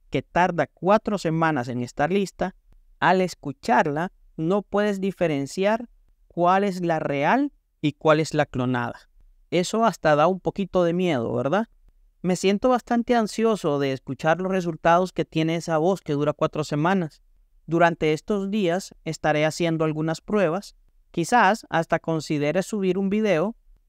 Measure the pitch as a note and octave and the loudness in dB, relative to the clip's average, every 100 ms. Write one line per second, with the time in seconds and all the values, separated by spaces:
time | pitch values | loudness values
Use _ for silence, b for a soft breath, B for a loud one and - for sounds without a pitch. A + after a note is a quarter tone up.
0 | _ C#3 - E3+ F3+ E3+ C#3 - F3 G#3+ | _ -6 -2 0 2 0 -4 -2 2 2
1 | - G#3 E3 D#3+ E3 D3 B2 B2 B2 - | 0 -4 -2 0 0 0 -4 -6 -6 -2
2 | D3+ F3+ F3+ - F3+ - _ - _ - | -2 0 -2 -4 -8 -8 _ -20 _ -2
3 | D#3+ F#3 F3+ - C#3+ - - B3 D#3+ D3 | 2 2 0 -6 -12 -8 0 2 2 -2
4 | F3+ _ _ - D#3+ G#3 - G3+ G#3 G3 | -6 _ _ -6 -2 -2 -2 -2 -2 -2
5 | F#3+ - E3+ C#3+ C#3 - G3 A3+ A#3+ _ | -4 -2 -2 -2 -4 -2 0 0 -6 _
6 | _ _ _ - F3 F#3+ G3+ F3+ E3+ D#3+ | _ _ _ 0 2 2 0 -2 -2 -2
7 | D3+ C#3+ D3+ A#3+ C#4+ _ _ _ D3+ - | -2 0 2 2 0 _ _ _ -4 0
8 | D#3 D3+ D#3 D3+ C#3+ B2+ B2+ B2+ A#2+ - | 2 2 2 -2 -2 -2 -2 -2 -4 -10
9 | _ _ - _ - E3+ F3 G#3+ A3+ - | _ _ -20 _ -4 -2 0 0 0 2
10 | D#3+ D3 D#3+ F#3+ E3 - F#3+ F#3 E3+ F3 | 2 4 4 0 -4 -4 -2 0 2 2
11 | F3+ C3+ A2+ A#2+ C3 F#3 A3+ _ _ _ | 0 0 -2 -2 -2 -2 -4 _ _ _
12 | _ _ F3 F3+ F#3+ G3+ B3+ B3 - A#3+ | _ _ -4 0 0 2 2 0 0 -2
13 | A#3 A#3+ G#3+ - A3+ G#3 E3 C#3+ C#3 C3 | 2 0 0 0 0 0 0 0 0 -4
14 | - C3 D#3 E3+ F#3 F#3+ E3+ D#3 E3 E3+ | -8 -2 0 0 0 -2 -4 0 2 4
15 | F#3 - D#3 D#3+ D#3+ E3 E3 D#3+ E3+ F#3 | 2 -4 -4 -2 0 -2 -2 0 0 0
16 | - C#3+ D3 D3 D#3 - D3 D3 D#3+ F#3+ | -2 -2 -2 0 -2 -4 -4 -2 0 0
17 | D#3+ - _ _ _ _ - E3+ E3+ E3 | -2 -10 _ _ _ _ -2 2 2 2
18 | D#3 D#3 - G#3 G3 G#3+ F3+ F3+ - - | 0 0 -2 -4 -2 0 0 -2 -6 -14
19 | - D#3 D#3+ D3+ D#3 - E3+ D#3+ D#3+ D3+ | -10 -4 0 2 0 0 -2 0 -2 -2
20 | D#3+ D#3+ - G#3+ F3 F3+ - - _ _ | -4 -6 -2 0 0 -2 -8 -20 _ _
21 | _ - E3 A#3+ F#3+ A3 - D#3+ E3 E3 | _ -6 2 4 4 2 -2 -4 -2 -2
22 | - D#3+ - D3+ D3 E3 - G#3+ F#3+ F3+ | -2 -4 -2 -2 0 -2 -2 -2 -2 0
23 | G3 G#3+ G#3+ D#3+ G3 - _ - | 0 0 2 0 0 -6 _ -20